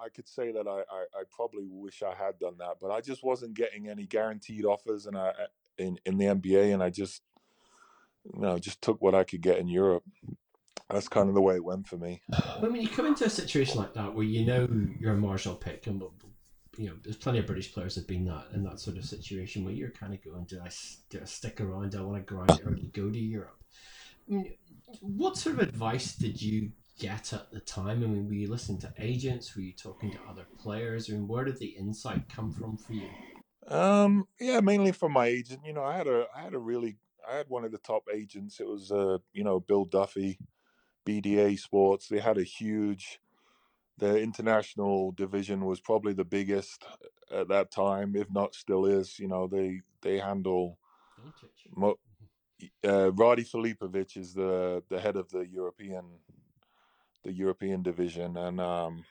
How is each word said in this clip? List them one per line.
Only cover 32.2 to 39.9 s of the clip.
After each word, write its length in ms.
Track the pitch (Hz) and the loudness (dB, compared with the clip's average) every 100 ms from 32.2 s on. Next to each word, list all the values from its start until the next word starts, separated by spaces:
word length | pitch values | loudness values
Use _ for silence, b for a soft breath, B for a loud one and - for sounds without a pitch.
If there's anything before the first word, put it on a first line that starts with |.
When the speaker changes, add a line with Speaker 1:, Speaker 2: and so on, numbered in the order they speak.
| - | -6
Speaker 2:
come 220 | - 110 | -8 -8
from 260 | 92 113 107 | -8 -8 -10
for 160 | - | -10
you? 140 | 110 95 - - - _ _ - | -10 -10 -14 -20 -20 _ _ -4
Speaker 1:
Um, 580 | 151 185 202 202 202 190 - | 2 6 6 6 4 2 -4
yeah, 200 | 247 247 | 0 4
mainly 320 | 196 202 196 | 6 6 4
from 200 | 180 165 | 4 2
my 140 | 139 120 | 4 4
agent. 340 | 123 120 131 151 | 2 -2 -10 -10
You 80 | |
know, 100 | 151 | -4
I 120 | 139 175 | -4 -2
had 100 | 151 | 2
a, 200 | 120 117 | 2 2
I 60 | 123 | -4
had 140 | 170 | -10
a 40 | 156 | -6
really, 380 | 113 120 117 104 _ _ - | -4 -2 -2 -6 _ _ -8
I 60 | 135 | -8
had 120 | 139 | -4
one 160 | 127 | -6
of 80 | 117 | -6
the 60 | 110 | -8
top 260 | - 110 - | -2 -2 -2
agents. 460 | 107 104 101 101 - | -6 -6 -10 -12 -8
It 80 | 101 | -8
was, 240 | 104 95 | -6 0
uh, 280 | 101 98 95 - | 2 4 2 -2
you 120 | 101 | -2
know, 160 | 104 92 | 0 2
Bill 240 | 90 101 | 4 4
Duffy, 560 | 92 | 6